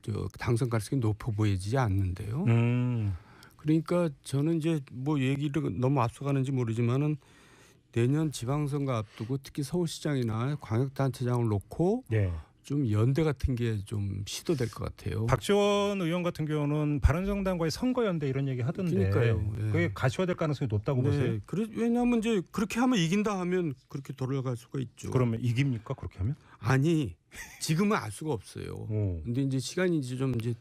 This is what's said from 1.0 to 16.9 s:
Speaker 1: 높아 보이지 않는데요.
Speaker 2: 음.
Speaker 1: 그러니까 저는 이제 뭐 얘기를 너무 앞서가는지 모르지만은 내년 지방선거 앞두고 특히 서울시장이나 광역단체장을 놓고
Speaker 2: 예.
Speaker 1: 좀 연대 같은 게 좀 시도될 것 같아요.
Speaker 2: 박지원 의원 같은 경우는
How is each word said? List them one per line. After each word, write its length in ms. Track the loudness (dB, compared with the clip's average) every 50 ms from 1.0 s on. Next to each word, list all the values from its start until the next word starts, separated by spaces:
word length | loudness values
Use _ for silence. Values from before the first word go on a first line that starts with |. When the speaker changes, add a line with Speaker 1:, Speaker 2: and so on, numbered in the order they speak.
Speaker 1:
높아 300 | 2 0 0 0 -2 -4 -2
보이지 440 | 0 2 2 2 0 0 0 0
않는데요. 680 | 2 2 2 2 2 0 0 -2 -4 -6 -6 -4 -2 2 4
Speaker 2:
음. 680 | 4 4 4 4 2 2 0 0 0 0 0 -2 -2 -4 -8 -18 -20 -20 -20 -20 -20 -8
Speaker 1:
그러니까 500 | 0 2 2 2 2 2 0 0 0 0 -2 -8 _
저는 340 | -4 -2 0 0 2 0
이제 240 | 0 0 0 -2 -2 -4 -8
뭐 300 | -10 -6 -2 0 0 2
얘기를 580 | 2 0 0 0 -2 -2 -2 -2 -2 -2 -2 0
너무 220 | 2 2 4 4
앞서가는지 520 | 2 0 -2 -4 -2 0 0 0 2 0 0
모르지만은 680 | 0 0 0 0 0 2 2 2 2 2 0 -2 -4 -6 -18 -20 -20 -20 -20 -20 -20 -20 -20 -20 -20 _ _ 0
내년 400 | 2 2 4 4 2 0 -2 -2
지방선거 600 | -4 -4 -2 -2 0 -2 -2 -2 -2 -2 -2 -2
앞두고 460 | -2 -4 -6 -8 -10 -6 -6 -6 -6 -6
특히 200 | -8 -6 -6 -6
서울시장이나 920 | -2 -2 -2 -2 -2 -4 -4 -4 -2 0 0 0 0 0 0 -2 -2 -4 -4
광역단체장을 840 | -4 -2 0 0 0 0 0 0 0 0 0 0 -2 0 2 2 2 2
놓고 560 | 2 0 -2 -4 -2 0 2 2 2 0 -2 0 0
Speaker 2:
예. 200 | 2 2 0 -2 -4 -8 -14 _ _ _
Speaker 1:
좀 260 | -4 -2 0 0 2
연대 320 | 2 2 4 4 4 2 2
같은 320 | 0 0 0 0 -2 0
게 240 | 0 0 -2 -2 -2 -4
좀 380 | -6 -6 -4 -4 -4 -4 -6 -6
시도될 440 | -8 -8 -10 -2 -2 0 0 0 -4
것 140 | -4 -6 -8 -8 -8
같아요. 300 | -8 -8 -6 -4 -2 0
Speaker 2:
박지원 720 | 2 0 0 2 2 4 4 6 4 4 2 2 0 0 0
의원 220 | 0 0 0 0 0
같은 240 | -2 -2 -2 -4
경우는 540 | -2 0 0 0 0 0 0 0 0